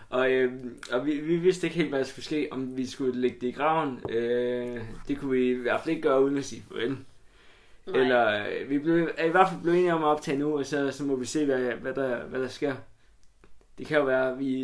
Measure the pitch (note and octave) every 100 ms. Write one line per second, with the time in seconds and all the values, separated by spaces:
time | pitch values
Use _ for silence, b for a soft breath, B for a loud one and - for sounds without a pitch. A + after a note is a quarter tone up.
0 | B B2+ C3 C3 B2+ B2+ B2 G#2+ - B2
1 | C#3+ D3 D3+ E3+ F3+ F3 E3+ E3 D3+ C#3
2 | C3 - - D#3 C#3+ B2+ C3 C3 B2+ -
3 | C3 B2 B2 A#2+ B2 B2 D3 D#3+ D3 A#2+
4 | - A2+ A#2 B2 B2 B2 B2 A#2+ A2 -
5 | - C#3 C#3+ C3 B2+ B2+ A#2+ G#2+ D#3+ D#3+
6 | D3+ C3+ C#3 C#3 C3+ A2+ G#2 - A#2 C3+
7 | - - - b b b b b - B2
8 | C3 B2 A2 G#2 G2+ F2 A2+ C#3+ D3+ E3+
9 | D#3+ - E3 F3 F#3 E3+ E3+ F3 F3+ E3
10 | D3+ D3+ - C#3 D3 D3 C3 C#3+ C#3 C3
11 | C#3+ C3+ B2 D#3 D3 B2+ B2 A2+ C3 C3
12 | C3+ A#2+ - C3 C3 - C#3+ B2 - -
13 | _ - - _ - - - - - D3+
14 | C#3 C3 C3 B2+ C#3 C3